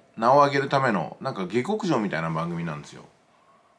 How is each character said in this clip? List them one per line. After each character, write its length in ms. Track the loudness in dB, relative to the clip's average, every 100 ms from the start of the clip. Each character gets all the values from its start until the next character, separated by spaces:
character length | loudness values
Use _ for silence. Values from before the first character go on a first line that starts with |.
| _ 0
名 160 | 4
を 40 | 6
上 120 | 6
げ 100 | 2
る 100 | 0
た 120 | 0
め 100 | 2
の、 240 | 0 -2 -6
な 100 | -8
ん 20 |
か、 120 | -6 -2
下 180 | -2
克 240 | 0 -2 0
上 120 | 0
み 100 | 0
た 100 | -2
い 20 |
な 80 | -2
番 180 | -4 -4
組 160 | -4 -6
な 80 |
ん 80 | -8
で 60 | -12
す 60 |
よ。 100 | -18 -20 _ _ _ _ _ _